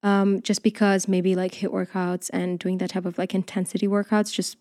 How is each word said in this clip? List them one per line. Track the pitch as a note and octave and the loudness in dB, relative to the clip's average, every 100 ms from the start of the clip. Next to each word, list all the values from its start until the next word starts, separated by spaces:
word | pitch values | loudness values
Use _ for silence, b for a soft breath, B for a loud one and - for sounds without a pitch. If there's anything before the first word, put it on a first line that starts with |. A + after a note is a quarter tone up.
Um, | G3+ G3+ G3 G3 | 4 4 4 2
just | - G3+ | -2 0
because | A3 G#3+ G#3 G3 F#3+ | 0 2 2 4 2
maybe, | F#3 F3+ F#3 | 2 2 2
like, | F#3 - | -2 -4
hiit | G3+ | -4
workouts | F#3+ F#3 F#3+ F3+ F3+ - | -2 -4 -2 -2 -4 -4
and | F3+ F3+ F3+ | -4 -2 -2
doing | F#3 F#3 | -2 -2
that | F3+ | -2
type | F#3+ F3+ | -4 -4
of, | F3 | -4
like, | F#3 F#3+ | -2 -2
intensity | F#3 - F#3 - G3+ | -2 -4 -2 0 0
workouts | G3+ G3+ G#3+ G#3 | 0 2 2 2
just | - - - | -2 -6 -8